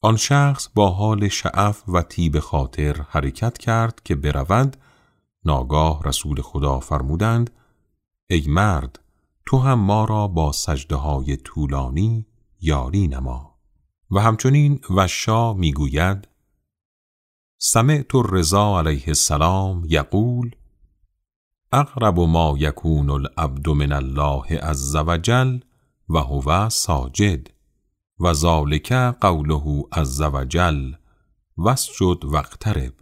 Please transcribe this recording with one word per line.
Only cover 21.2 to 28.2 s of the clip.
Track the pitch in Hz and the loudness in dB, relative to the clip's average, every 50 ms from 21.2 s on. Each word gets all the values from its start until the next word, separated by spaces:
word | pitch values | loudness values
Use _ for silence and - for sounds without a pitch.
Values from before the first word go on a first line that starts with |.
| _ _ _ _ _ _ _ _ _ _ | _ _ _ _ _ _ _ _ _ _
اقرب | - 131 143 - - 123 113 107 92 87 | -2 -2 -2 -2 -2 0 0 2 2 4
ما | 87 82 80 82 82 78 73 71 | 4 4 4 4 4 2 2 0
یکون | 73 76 71 - - 82 80 76 71 71 | 0 -2 -2 -4 -2 0 2 2 2 2
العبد | 69 69 69 71 _ - 82 73 65 69 69 78 | 0 0 -2 -4 _ -4 -4 -4 -4 -4 -2 0
من | 78 73 73 71 | 2 2 2 0
الله | 71 71 67 65 67 69 73 71 69 67 62 - 82 - | 0 -2 -4 -4 -4 -2 -2 -2 -2 -2 -4 -4 -6 -4
عز | - 78 78 67 65 67 71 | -4 -4 -4 -4 -4 -4 -2
وجل | 78 76 82 85 82 85 - 117 127 131 131 127 123 - _ _ _ _ _ _ _ _ - | -2 0 0 -2 -2 0 0 0 2 2 0 -2 -4 -8 _ _ _ _ _ _ _ _ -2
و | 82 80 | -2 -2
هو | 71 64 69 71 67 71 78 90 104 113 | -2 0 -4 -4 -2 0 0 0 0 0
ساجد، | 110 - - - 85 69 64 64 64 - 101 104 92 67 69 - _ _ _ _ _ _ _ _ _ _ _ _ _ | -2 -4 -2 -2 -2 -2 -2 -4 -2 0 0 0 0 -2 -6 -10 _ _ _ _ _ _ _ _ _ _ _ _ _
و | _ | _